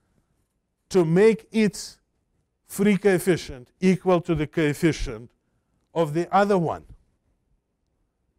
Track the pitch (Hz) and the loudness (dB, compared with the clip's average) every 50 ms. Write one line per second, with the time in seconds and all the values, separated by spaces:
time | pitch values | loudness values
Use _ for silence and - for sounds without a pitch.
0 | _ _ _ _ _ _ _ _ _ _ _ _ _ _ _ _ _ _ - 185 | _ _ _ _ _ _ _ _ _ _ _ _ _ _ _ _ _ _ 0 2
1 | 170 160 165 185 208 226 220 - - _ - 220 214 202 - - - - - _ | 2 4 4 4 4 4 4 2 -4 _ -2 0 0 0 -2 -6 -14 -16 -20 _
2 | _ _ _ _ _ _ _ _ _ _ _ _ _ _ - - 196 208 208 180 | _ _ _ _ _ _ _ _ _ _ _ _ _ _ -6 0 2 2 2 2
3 | - 202 185 170 - 196 165 - - - 143 127 123 _ _ _ 185 185 185 170 | 2 0 0 2 0 -2 -2 -2 -4 -10 -16 -18 -20 _ _ _ 0 0 0 2
4 | - 185 180 170 - - 170 151 156 - - 170 160 147 139 - 175 160 139 - | 2 0 0 0 0 -2 -2 -2 -4 -4 -2 -2 -2 -2 -2 0 0 -2 0 -2
5 | - 143 117 110 123 - _ _ _ _ _ _ _ _ _ _ _ _ _ 160 | -6 -8 -8 -12 -18 -20 _ _ _ _ _ _ _ _ _ _ _ _ _ -4
6 | 170 147 147 170 175 170 175 190 202 202 208 185 165 135 98 80 76 - - - | -4 -2 -2 -4 -4 0 2 2 2 2 2 0 0 -2 -6 -8 -12 -18 -20 -20
7 | _ _ _ _ _ _ _ _ _ _ _ _ _ _ _ _ _ _ _ _ | _ _ _ _ _ _ _ _ _ _ _ _ _ _ _ _ _ _ _ _
8 | _ _ _ _ _ _ _ | _ _ _ _ _ _ _